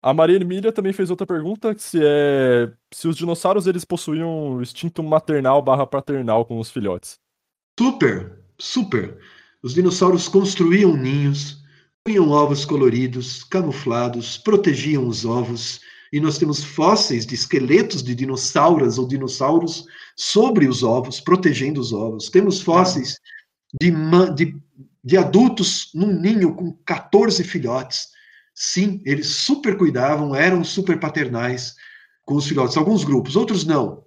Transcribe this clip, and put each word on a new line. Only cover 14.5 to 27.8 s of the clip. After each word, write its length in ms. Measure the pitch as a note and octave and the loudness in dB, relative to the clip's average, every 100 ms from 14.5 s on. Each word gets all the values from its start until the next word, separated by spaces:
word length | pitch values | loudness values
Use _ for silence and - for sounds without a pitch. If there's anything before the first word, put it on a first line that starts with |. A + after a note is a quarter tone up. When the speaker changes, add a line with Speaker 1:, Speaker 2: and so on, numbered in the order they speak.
| G3+ F#3 B2+ C#3 D3 B2 | 2 2 0 -2 -2 -2
Speaker 2:
os 180 | G2+ | -4
ovos, 560 | A2+ A#2+ A2+ A#2+ - - - - _ | -4 -4 -4 -8 -10 -12 -20 -20 _
e 60 | D3 | -2
nós 160 | D#3 - | -2 0
temos 260 | D#3+ C#3 | -2 -2
fósseis 600 | - - E3 A3 - A#2+ | -6 0 2 2 0 -4
de 120 | A2+ B2 | -4 -8
esqueletos 680 | - D3 B2+ F3+ - C#3 | -2 -2 4 4 4 -6
de 100 | B2 | -6
dinossauras 840 | B2 C3 B2+ - D#3 D#3 D#3+ B2 A2+ | -6 -6 -6 -2 2 4 4 2 0
ou 80 | B2+ | -4
dinossauros 800 | C3+ C3 - C#3 E3+ E3 - - - - - | -4 -6 -2 0 2 0 -8 -14 -20 -20 -10
sobre 500 | - G3+ B3+ G#3+ C3+ | 0 2 4 4 2
os 140 | A#2+ | 2
ovos, 380 | A#2+ B2 B2+ - | 0 0 -4 -10
protegendo 600 | - F#3 F3+ A#2+ C3+ D3 | 0 2 2 0 -4 -4
os 120 | A2+ | -6
ovos. 360 | G#2 A2 G#2+ - | -4 -6 -8 2
Temos 320 | F3+ G#3 - | 2 2 -2
fósseis 580 | - E3+ F#3 D3 - - - - _ _ _ C3+ | 2 4 4 0 -6 -12 -18 -20 _ _ _ 0
de 100 | E3+ | 0
ma-, 360 | D#3+ D#3+ F3 F#3 | 2 4 4 4
de, 300 | C#3+ E3+ - _ _ - _ | 0 -4 -4 _ _ -20 _
de 140 | B2+ F#3 | 2 2
adultos 720 | D3+ F3+ B3 - F#3 - - | 4 4 4 2 -4 -4 -8
num 180 | D#3 G#3 F3 | -2 0 0
ninho 340 | F#3 A3 F3 - | 2 2 2 0
com 160 | F3 - | -10 -10
quatorze 600 | - E3 - G3+ A3+ F3+ | -8 -8 2 4 4 0
filhotes. 640 | E3+ E3+ A#2+ B2+ | -4 -4 -4 -4